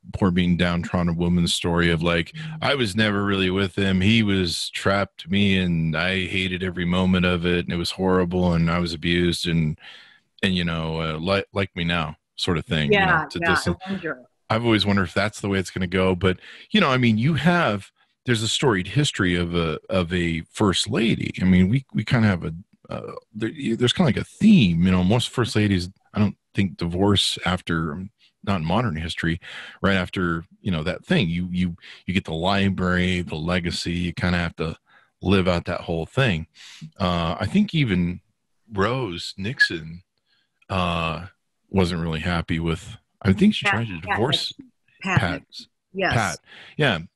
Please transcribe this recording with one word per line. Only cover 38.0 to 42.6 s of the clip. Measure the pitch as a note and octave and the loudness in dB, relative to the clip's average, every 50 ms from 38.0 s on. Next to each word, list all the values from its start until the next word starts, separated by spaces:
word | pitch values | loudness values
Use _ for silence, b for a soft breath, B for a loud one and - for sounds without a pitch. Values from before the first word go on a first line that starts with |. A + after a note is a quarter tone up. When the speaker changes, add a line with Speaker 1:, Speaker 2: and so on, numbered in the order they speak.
| F2 E2+ F2 F#2 _ _ _ _ _ _ _ _ _ _ | 0 -2 -4 -8 _ _ _ _ _ _ _ _ _ _
Speaker 1:
Rose | A2+ G2 F#2+ A2 B2 C3+ B2+ G2 E2+ E2+ - - - - | -2 0 0 0 0 -2 -4 -6 -8 -10 -10 -12 -10 -8
Nixon, | F#2+ A2 C#3 - - - G2 E2 D#2+ D#2+ E2 F2+ _ _ _ _ _ _ _ _ _ _ _ _ _ - | -8 -8 0 0 0 0 0 -8 -8 -12 -16 -16 _ _ _ _ _ _ _ _ _ _ _ _ _ -4
uh, | G2 F#2 F2+ F2 E2+ E2 E2 E2 D#2+ E2 F2+ - _ _ _ _ _ _ _ _ | -2 -2 0 0 0 -2 -2 -4 -4 -6 -10 -14 _ _ _ _ _ _ _ _
wasn't | - F#2+ F2+ E2+ F2+ E2 | 2 2 2 2 0 -2
really | E2 E2 D#2+ D#2+ | -2 -2 -4 -2
happy | D#2+ F2+ F2 E2 E2 - E2+ D#2+ | -2 -2 -2 -2 -2 -2 -2 -2